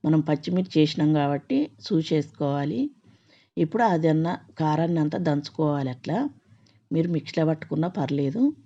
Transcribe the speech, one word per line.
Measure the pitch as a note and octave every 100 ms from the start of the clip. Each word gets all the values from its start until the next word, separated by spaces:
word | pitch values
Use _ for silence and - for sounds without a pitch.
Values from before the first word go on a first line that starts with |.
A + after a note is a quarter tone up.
మనం | D#3 D#3
పచ్చిమిర్చి | D3+ D3+ - F3+ F#3
చేసినాం | D#3+ D3+ - D3+
కాబట్టి | D3+ C#3+ C#3 - C4+ D4 _
చూసేసుకోవాలి. | - E3 D#3+ D#3 D3 - C#3+ C#3+ C#3+ A3 D4 - _ _ _ _ _ -
ఇప్పుడు | D#3+ A3
అదన్నా | A3+ E3+ D#3+ D#3 E3 - - -
కారాన్ని | D#3 D3+ E3+ E3
అంతా | D3+ D#3
దంచుకోవాలి. | E3 C#3+ D3 - D3+ C#3+ C3
అట్లా | B2+ - F3+ C#4+ - _ - _ _ _
మీరు | D#3+ E3+
మిక్సీలో | D#3+ - - D#3+
పట్టుకున్నా | D#3 - D3+ E3
పర్లేదు. | G3 C3+ C#3+ C#3 G#3 C#4 D#4